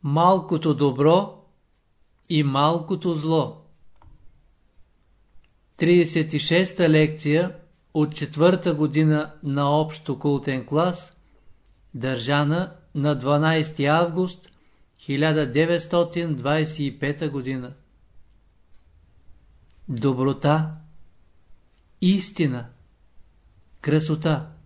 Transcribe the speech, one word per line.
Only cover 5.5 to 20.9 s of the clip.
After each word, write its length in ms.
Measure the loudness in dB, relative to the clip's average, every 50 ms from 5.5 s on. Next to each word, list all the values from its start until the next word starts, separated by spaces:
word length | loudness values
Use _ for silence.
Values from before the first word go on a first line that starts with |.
| _ _ _ _ _
Тридесет 560 | -2 2 4 6 4 4 4 0 -2 -2 0 -2
и 60 | -4
шеста 500 | 0 2 2 2 2 0 0 0 2 4
лекция 680 | 6 6 4 2 0 -4 -2 0 2 2 2 0 -4 -12 -20 _ _ _ _ _ _
от 220 | 0 0 0 -2
четвърта 600 | -8 -10 -8 -2 4 4 4 4 4 0 -2 0
година 580 | 2 0 0 2 2 4 4 4 2 0 -4 -10 -12 -8
на 380 | -4 -2 0 0 2 2 2
общ 280 | 0 -2 -6 -12 -8 -8
окултен 560 | -8 -4 -2 0 0 0 -2 -4 -4 -4 -6
клас, 520 | -2 0 0 0 0 -2 -6 -14 -20 _ _ _ _ _ _ _ -20 -20 _ _ _ _ _ _ _ -12
държана 800 | -8 -6 -4 -4 -4 -2 0 0 2 2 2 0 -2 -2 -6 -8 -20 _ _ _
на 200 | -2 0 0 0
дванайсти 720 | 0 0 0 2 2 2 2 2 0 0 -2 -4 -2 0
август 640 | 2 2 2 2 0 0 -2 -4 -4 -6 -12 -20 -20 _ _ _ _ _ _ _ _ _ _
хиляда 520 | -8 -6 -2 0 2 2 2 2 0 0
деветстотин 840 | 0 0 2 2 0 -2 -2 -2 0 0 0 0 -2 -6 -4 -4 -4
двайсет 440 | -4 -2 -2 0 0 -2 -4 -4 -6
и 200 | -6 -6 -6 -4
пета 300 | -6 -6 -4 -4 -6 -6
година. 440 | -6 -6 -6 -6 -6 -8 -8 -12 -16 _ _ _ _ _ _ _ _ -20 -20 _ _ _ _ _ _ _ _ _ -20 -20 _ _ _ _ _ _ _ -20 _ -20 -20 _ _ _ _ _ _ _ _ -20 -12 -10
Доброта, 840 | -8 -2 -2 -2 0 0 -2 -2 -2 0 0 0 0 2 0 -4 -8 -14 -18 -20